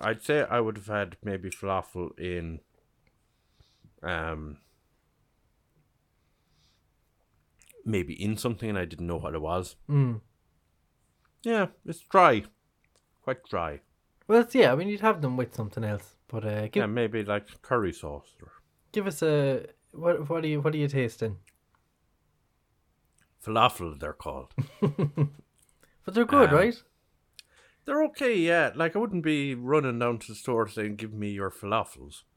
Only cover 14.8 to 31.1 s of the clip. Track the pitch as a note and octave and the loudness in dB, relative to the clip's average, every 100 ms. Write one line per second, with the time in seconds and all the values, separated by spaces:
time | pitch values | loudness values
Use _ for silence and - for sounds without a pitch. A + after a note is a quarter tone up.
14.8 | F#3+ G#3 A3 F3+ C#3+ B2+ B2 - G#2+ - | 0 0 0 0 0 -2 -4 -6 -8 -6
15.8 | A2 G#2 - _ _ A2+ G#2+ G#2 G#2+ - | -4 -6 -8 _ _ -8 -4 -4 -2 -2
16.8 | A2 A#2 A#2 A2 G2+ G#2 - - - B2+ | 0 0 -2 -2 -2 -4 -6 -16 -2 0
17.8 | G2 D#2+ D#2+ C#2+ - _ - - _ _ | 0 -4 -8 -12 -14 _ -20 -20 _ _
18.8 | _ G#3+ G3 D3+ D#3+ D3+ C#3 C3 - - | _ -6 -4 -2 0 2 2 0 -4 -16
19.8 | _ - E3+ E3+ D3 E3 D#3+ D3 D3 D3+ | _ -4 0 0 -2 -4 -2 0 0 0
20.8 | C#3+ C#3+ A#2+ - A2+ G2 - _ _ _ | 0 0 -2 -4 -6 -6 -16 _ _ _
21.8 | _ _ _ _ _ _ _ _ _ _ | _ _ _ _ _ _ _ _ _ _
22.8 | _ _ _ _ _ _ - A2 B2 - | _ _ _ _ _ _ -4 2 2 2
23.8 | E2+ D2 D2+ - D#2+ C2+ B1+ - - - | -8 -8 -10 -10 -10 -10 -8 -8 -8 -2
24.8 | G3 D3 D3 D#3 D3 - _ _ _ _ | -2 0 -2 0 -2 -4 _ _ _ _
25.8 | _ _ - G3 A#3 C#4+ A#3 D3 G#3 A#3 | _ _ -4 0 4 6 8 8 4 0
26.8 | - _ _ _ _ - - _ _ _ | -10 _ _ _ _ -20 -20 _ _ _
27.8 | - D4 D4+ - C4+ G#3+ E3 E3+ C#3 A#2 | -2 0 0 0 0 2 4 4 2 2
28.8 | E3 G3 A3+ F#3 D#3 D3+ C#3 B2+ B2 D3+ | 0 0 0 0 2 2 0 -2 2 2
29.8 | C3+ A#2 A#2+ A#2 - G#2+ - A#2 G#2+ A2 | 4 2 0 0 -6 -8 -2 0 0 -2
30.8 | G#2+ G#2 A2 | -4 -4 -8